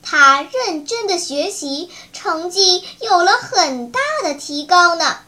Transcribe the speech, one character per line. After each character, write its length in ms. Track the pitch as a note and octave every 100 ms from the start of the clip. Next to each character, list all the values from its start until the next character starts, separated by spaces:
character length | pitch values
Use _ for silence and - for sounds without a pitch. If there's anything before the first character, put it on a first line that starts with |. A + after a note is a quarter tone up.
他 400 | - D#4 C#4 C#4
认 440 | D4+ B4+ A#4 D#4 D4
真 220 | A#4 G4+
的 100 | F4+
学 320 | - C#4+ F4
习， 400 | G4+ C#4+ C#4+ F4 - -
成 380 | - - D#4+ F4
绩 340 | F#4 F#4+ F4+ - -
有 240 | A4+ F#4
了 80 | F4+
很 580 | A#4+ B4 G#4 D#4+ B3+ A#3+
大 100 | B3 C#5+ D#5
的 120 | F4
提 300 | C#4+ - D4
高 300 | D4 F4+ F4
呢。 220 | E4 D4+ -